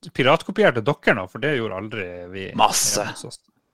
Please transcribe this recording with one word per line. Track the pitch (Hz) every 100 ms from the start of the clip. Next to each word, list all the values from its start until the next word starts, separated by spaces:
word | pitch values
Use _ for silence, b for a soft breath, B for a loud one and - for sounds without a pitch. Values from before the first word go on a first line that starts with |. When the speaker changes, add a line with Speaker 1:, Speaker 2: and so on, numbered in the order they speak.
| 165
Speaker 1:
Piratkopierte | - 127 156 - 202 196 117
dere | 107 147 - 123
nå, | 92
for | 113
det | 139 139
gjorde | 110 92
aldri | 107 110 90 87 90
vi | 95 95
Speaker 2:
Masse. | - 107 - - -
Speaker 1:
hjemme | 110
hos | -
oss. | - - _ _ _